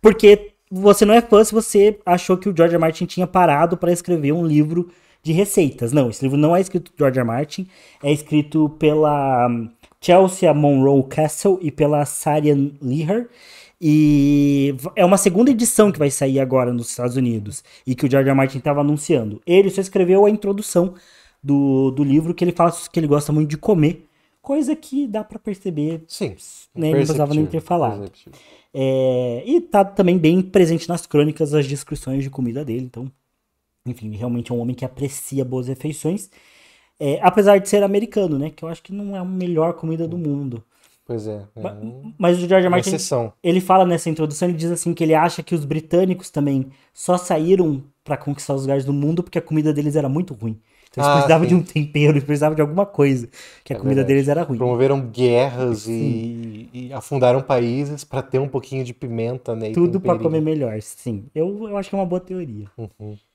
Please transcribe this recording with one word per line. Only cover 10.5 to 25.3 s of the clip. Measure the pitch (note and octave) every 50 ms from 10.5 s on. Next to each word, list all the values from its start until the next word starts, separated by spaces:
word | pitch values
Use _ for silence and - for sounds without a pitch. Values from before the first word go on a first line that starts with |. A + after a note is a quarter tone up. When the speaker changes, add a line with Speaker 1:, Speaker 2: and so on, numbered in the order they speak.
| C#3+
Speaker 1:
Monroe | D3 D3+ C#3+ C#3+ C3+ C3 C#3 C#3 C#3 C3
Castle | C3+ - - D#3 D3+ - - - G3+ F#3+ F#3
e | F#3 G3
pela | - - D3+ C#3+ D3+ D3 C#3+
Sarian | - - - - D#3 D3 D#3 D3 D3+ D3 C#3 C#3 C#3+ C#3+ C#3+
Leher. | D3 B2+ B2+ D#3 D#3+ D#3 G3 A#3 B3 A#3+ _ _ - - - - - _ _ _
E | F3 D#3 D3 D#3 D#3 D3 D3 C#3+ C#3 C#3+ D3 C#3+ C#3+ C#3+ C#3+ C#3 C#3 C#3+ C#3
v-, | B2+ C3 F3+ -
é | - F#3
uma | F3 G3
segunda | F#3+ - G3+ E3+ F#3+ B3 C#4
edição | C4+ G#3+ A#3+ A3 - - G#3+ G3+
que | F3+ -
vai | D3+ C#3+
sair | C3 - C#3+ C3+ C3+ C#3
agora | C3+ B2+ B2+ C3 B2 A#2+ B2
nos | A#2+ A#2 -
Estados | - - B2 B2 A#2+
Unidos | C3+ C3 A#2+ A#2 A2 G2+ G#2 - - _ _ - - _
e | - B2+
que | - D3+
o | C3+
George | B2+ C3+ C3+
R. | C3+ C3+
R. |
Martin | C3+ C3+ C3+ C#3 C3+
tava | - D3+ C#3+ C#3+
anunciando. | C#3+ C#3+ D3+ D3 - - F3 C3 A2+ G#2 G#2 - _
Ele | - F3 F#3+ G3 G3
só | F#3 -
escreveu | F#3+ F#3 - G3 F#3 F3+ F#3+ G3 G3+
a | G#3
introdução | G#3+ G#3 - G3 G3 G3+ G#3+ - - F3 F3 F#3+ F3+ - _ _ _ _ _ _ _ _ -
do, | C#3 C#3+ C#3+ C#3+ C#3 C3+ C3+ C3+ C3+
do | C3 C#3 D3
livro, | C#3 C3+ D3+ D#3 E3 F3
que | - F3+
ele | F3
fala | F3 - E3+ E3+ - - - -
que | - E3+
ele | D#3+
gosta | D3 C#3+ D3 D3 -
muito | D3+ D3+ D#3 D3
de | D3+
comer, | - - - G#3+ E3 D3+ D#3 F3 - - _ _ _ _ _ _ _
coisa | _ - C#4 D4+ D4 A#3+ D4+
que | D#4 - - C4 C#4 C#4+
dá | A#3+ G3+ G#3+ G#3
pra | _